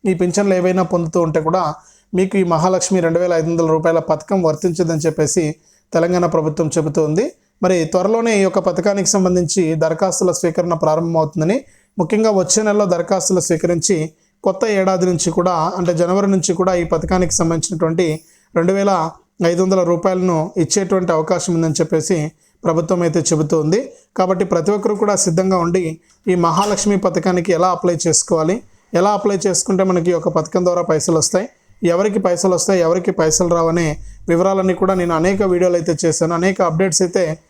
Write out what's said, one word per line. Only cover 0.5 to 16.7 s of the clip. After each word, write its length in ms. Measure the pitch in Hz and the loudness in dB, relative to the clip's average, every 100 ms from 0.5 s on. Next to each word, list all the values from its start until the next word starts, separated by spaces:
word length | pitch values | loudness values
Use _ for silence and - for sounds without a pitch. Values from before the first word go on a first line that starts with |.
ఏవైనా 280 | 185 185 185 | 2 2 0
పొందుతూ 400 | 180 180 165 175 | 0 -2 -2 -2
ఉంటే 180 | 160 156 | 0 0
కూడా 340 | 156 180 160 151 - _ _ | 0 -2 -2 -6 -16 _ _
మీకు 240 | 180 190 196 | -2 0 0
ఈ 40 | |
మహాలక్ష్మి 580 | 180 160 180 185 - 190 | 2 2 2 0 0 0
రెండు 180 | 165 165 | 2 0
వేల 140 | 180 | 2
ఐదు 180 | 165 165 | 0 0
వందల 160 | 170 165 | 0 0
రూపాయల 320 | 160 165 165 | 0 2 0
పథకం 440 | 160 151 - 196 | 0 -4 -2 0
వర్తించదని 560 | 165 151 185 165 170 160 | 0 0 -2 -2 -2 0
చెప్పేసి 560 | 156 151 147 - 151 160 _ _ _ | -2 0 0 0 -2 -6 _ _ _
తెలంగాణ 340 | - 175 180 175 | -2 0 0 2
ప్రభుత్వం 440 | 175 156 151 160 165 | 0 -2 -2 -2 0
చెబుతోంది. 540 | 156 151 151 156 285 - _ _ | -2 -2 0 0 -2 -6 _ _
మరి 220 | 180 180 | 0 0
త్వరలోనే 540 | 160 185 190 226 233 214 | 0 0 2 2 2 2
ఈ 40 | |
యొక్క 160 | 190 190 | 2 2
పథకానికి 500 | 185 175 185 202 185 | 0 0 0 0 0
సంబంధించి 680 | 202 185 180 170 - 160 | 2 2 2 0 0 0
దరఖాస్తుల 580 | 160 160 160 190 170 185 | 0 0 0 -2 0 0
స్వీకరణ 420 | 160 175 160 175 | 0 -2 -2 -2
ప్రారంభమవుతుందని, 840 | 165 160 156 170 165 156 160 156 240 - _ _ - | 0 0 0 0 0 0 0 0 -2 -4 _ _ -6
ముఖ్యంగా 320 | 160 214 220 | -2 2 2
వచ్చే 320 | 202 180 214 | 2 2 0
నెలలో 220 | 214 208 | 2 2
దరఖాస్తులు 560 | 202 175 175 190 180 185 | 2 0 0 -2 0 -2
స్వీకరించి 680 | 170 165 170 175 - 175 156 _ _ _ | 0 -2 0 -2 0 -2 -2 _ _ _
కొత్త 200 | - 190 | -4 -2
ఏడాది 420 | 226 202 190 185 185 | 0 0 0 0 0
నుంచి 240 | 170 185 | 0 -2
కూడా, 220 | 165 180 | 0 0
అంటే 420 | 170 160 180 175 | 0 -2 -2 -2
జనవరి 360 | 165 175 190 196 | 0 0 0 2
నుంచి 240 | 196 160 | 0 0
కూడా 200 | 170 185 | 0 0